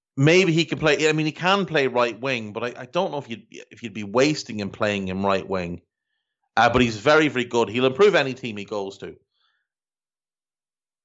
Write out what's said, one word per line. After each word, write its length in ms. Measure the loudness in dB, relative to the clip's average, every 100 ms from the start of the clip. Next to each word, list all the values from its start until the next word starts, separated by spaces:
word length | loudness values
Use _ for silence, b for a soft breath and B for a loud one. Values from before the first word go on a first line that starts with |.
| _ 0
Maybe 380 | 4 6 4
he 120 | 2 0
can 140 | 0
play. 300 | 0 2 2
I 40 |
mean, 120 | 0 -2
he 60 |
can 320 | -2 0 0 0
play 220 | 0 0
right 300 | 0 0 -2
wing, 360 | -6 -6 -6
but 100 | -8
I, 180 | -8 -10
I 40 | -8
don't 260 | -4 -4
know 60 | -6
if 120 | -10
you'd, 180 | -14 -14
if 340 | -20 -20 -16
you'd 100 | -14
be 100 | -10
wasting 560 | -4 2 2 0 -6 -8
him 100 | -8
playing 380 | -4 -2 -2 -4
him 180 | -2 0
right 220 | 0 -2
wing. 340 | -6 -4 -10 _ _ _ _ _ _ _ 2
Uh, 140 | 4
but 120 | 4
he's 160 | 2 2
very, 300 | 4 4 4
very 180 | -2 -2
good. 240 | 0 0
He'll 160 | 2 0
improve 300 | 4 4 4
any 180 | 0
team 220 | -6 -10 -10
he 100 | -8
goes 320 | -8 -8 -10
to. 160 | -16 -16 _ _ _ _ _ _ _ _ _ _ _ _ _ _ _ _ _ _